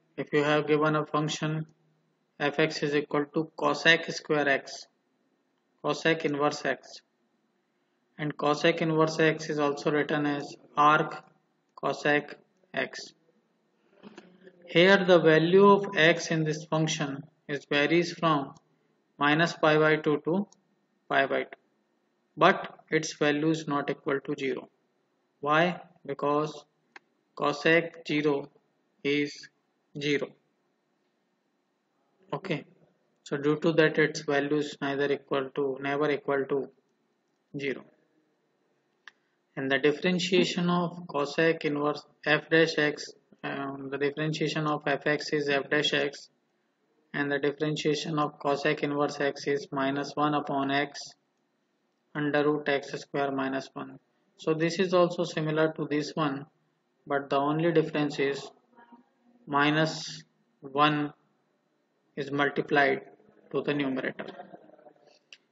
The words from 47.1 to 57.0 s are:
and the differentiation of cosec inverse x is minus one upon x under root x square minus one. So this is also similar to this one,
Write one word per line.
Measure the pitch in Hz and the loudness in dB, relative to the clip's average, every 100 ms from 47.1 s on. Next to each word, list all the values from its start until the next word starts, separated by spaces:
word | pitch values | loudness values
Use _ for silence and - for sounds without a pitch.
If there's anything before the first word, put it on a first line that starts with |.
and | 143 143 | -4 -2
the | 143 | 0
differentiation | 143 139 156 151 156 147 170 151 | 0 -2 -2 -2 0 0 -2 -2
of | 147 - | -2 -2
cosec | 143 143 156 151 | -2 0 0 0
inverse | 147 143 147 - | -2 -2 -2 -2
x | 143 139 151 | -4 -4 -4
is | 143 - | -4 -4
minus | 143 135 143 139 - | -4 -2 -2 -6 -2
one | 151 | 0
upon | 147 147 139 139 | 0 -2 -2 0
x | 139 143 - - - _ _ _ _ _ _ _ _ _ 151 | -2 -2 -8 -18 -20 _ _ _ _ _ _ _ _ _ -6
under | 147 147 | -2 2
root | 147 151 147 | 2 0 0
x | 139 - 143 | -2 -4 -12
square | - 143 143 | -8 -4 -4
minus | 135 135 135 - | -2 -4 -6 -8
one. | 139 135 135 _ _ _ - | -14 -14 -16 _ _ _ -10
So | - | -4
this | 160 165 165 | 0 0 0
is | 185 | 2
also | 180 170 - | 4 2 2
similar | 165 - 156 156 156 | -6 -4 -2 0 0
to | - 147 | 0 -4
this | 151 147 - | -4 -4 -2
one, | 151 139 143 _ _ _ _ _ | -2 -4 -10 _ _ _ _ _